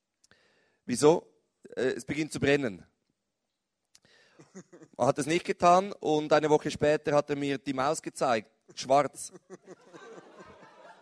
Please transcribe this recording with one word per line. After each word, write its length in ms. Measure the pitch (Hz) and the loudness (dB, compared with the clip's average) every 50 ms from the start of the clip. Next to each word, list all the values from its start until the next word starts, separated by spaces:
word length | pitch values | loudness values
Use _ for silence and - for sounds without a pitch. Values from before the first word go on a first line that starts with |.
| _ _ _ _ _ _ _ _ _ _ _ _ _ _ _ _ _ | _ _ _ _ _ _ _ _ _ _ _ _ _ _ _ _ _
„Wieso?“ 400 | - 123 113 131 147 160 - - _ _ _ _ _ _ _ - - - | -8 -2 2 4 4 4 4 0 _ _ _ _ _ _ _ -20 -14 -8
„Äh, 160 | - 117 131 - | -4 -4 -4 -4
es 80 | - - | -4 -8
beginnt 280 | - 143 143 160 143 - | -8 -8 -6 -6 -8 -6
zu 80 | 139 | -2
brennen.“ 440 | 123 135 143 143 139 117 95 85 - _ _ _ _ _ _ _ _ _ _ _ _ _ _ _ _ _ _ _ _ _ _ _ _ _ _ _ _ _ _ - - _ - 190 170 _ - 165 160 - _ | 0 2 2 2 0 -4 -8 -10 -16 _ _ _ _ _ _ _ _ _ _ _ _ _ _ _ _ _ _ _ _ _ _ _ _ _ _ _ _ _ _ -20 -20 _ -20 -20 -20 _ -20 -20 -20 -16 _
Er 100 | - 120 | -2 0
hat 120 | 127 143 - | 0 0 0
es 80 | 139 | -2
nicht 180 | 143 160 170 - | -2 -2 -2 -2
getan 480 | - 190 - 180 175 175 185 190 202 190 | -4 -4 2 4 4 6 4 4 0 -4
und 400 | - - - 156 151 151 151 156 | -6 -4 -2 0 0 2 2 2
eine 160 | 151 147 151 | 2 4 4
Woche 200 | 151 147 - 156 | 2 2 0 -2
später 440 | 135 - 151 147 151 151 - 165 147 | -6 -2 0 0 0 0 0 0 0
hat 160 | 147 143 - | 0 0 0
er 60 | 147 | -4
mir 220 | 143 143 139 139 131 | -6 -4 -4 -6 -6
die 140 | - 143 135 | -6 -8 -6
Maus 280 | 131 131 143 160 - | -4 -2 -2 -4 -4
gezeigt: 500 | - 165 - - 165 139 120 113 101 _ _ _ _ - 185 | -8 -12 -8 -4 -2 0 0 -2 -2 _ _ _ _ -20 -18
schwarz. 580 | - - 147 135 143 143 131 - - - - - 175 _ - 190 - _ - 180 - _ 185 180 165 - - - 180 - - - - 180 - - - - - - - - - - _ | -12 -2 2 2 2 2 0 -4 -12 -16 -16 -18 -20 _ -20 -20 -20 _ -20 -20 -20 _ -20 -20 -20 -20 -20 -20 -20 -20 -20 -20 -20 -20 -20 -20 -20 -20 -20 -20 -20 -20 -20 -20 _